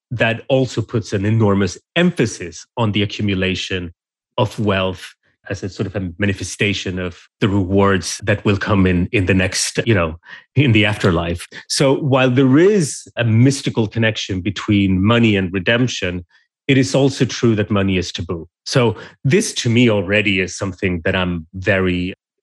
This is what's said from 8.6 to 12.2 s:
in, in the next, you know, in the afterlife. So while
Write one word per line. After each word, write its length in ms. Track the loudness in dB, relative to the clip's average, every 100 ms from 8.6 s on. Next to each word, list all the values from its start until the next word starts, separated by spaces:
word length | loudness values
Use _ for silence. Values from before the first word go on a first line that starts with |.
| 0 2 4
in, 220 | 2 0
in 160 | 0 0
the 80 |
next, 460 | 0 0 -2 -4 -2 0
you 80 |
know, 220 | 0 0 -6 -16 -20 _
in 160 | 0 4
the 120 | 4 2
afterlife. 600 | 2 0 0 -2 -6 -10 -18 -8
So 260 | 0 2 2
while 320 | 2 2